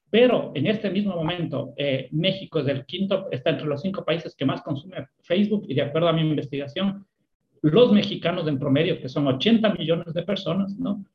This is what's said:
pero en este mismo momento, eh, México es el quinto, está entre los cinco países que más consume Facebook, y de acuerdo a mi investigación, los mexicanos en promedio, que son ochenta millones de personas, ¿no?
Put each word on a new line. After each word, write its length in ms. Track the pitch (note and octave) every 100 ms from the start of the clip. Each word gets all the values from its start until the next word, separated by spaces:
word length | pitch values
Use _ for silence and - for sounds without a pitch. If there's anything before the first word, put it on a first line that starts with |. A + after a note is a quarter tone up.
| _
pero 440 | G#3+ B3 F3 -
en 120 | - F3
este 220 | G#3 G3+
mismo 260 | F#3+ G#3 E3+
momento, 580 | D#3 F3+ C#3+ C3 B2+ -
eh, 320 | C#3+ C3 -
México 480 | D#3 F#3+ F#3+ D#3+ D#3+
es 80 | C3+
el 180 | C3 -
quinto, 420 | F#3+ G3 G3 -
está 200 | B2+ E3
entre 160 | D3+ D3+
los 140 | C3+
cinco 220 | G3 -
países 320 | - E3 - -
que 80 |
más 180 | C3+ F3
consume 460 | D#3+ C3 - D#3 - _
Facebook, 420 | - F#3 G#3 G#3 -
y 60 |
de 80 | C#3
acuerdo 260 | C3 D#3 E3+
a 40 |
mi 80 | D#3+
investigación, 840 | D#3 D3 C#3+ C#3 C3+ F3+ G3 G3 - _ _ _ _ _
los 300 | D3+ F#3 B3
mexicanos 540 | G#3 - - E3 F3+ D#3
en 120 | C3+
promedio, 420 | C#3+ C#3 F3 -
que 80 | B2+
son 180 | D#3 C#3+
ochenta 480 | B2+ G3+ A3+ G#3+
millones 400 | - D#3+ E3 E3+
de 80 | E3
personas, 560 | G3 G3 D#3+ F#3+ G3 -
¿no? 260 | F3 G3+ -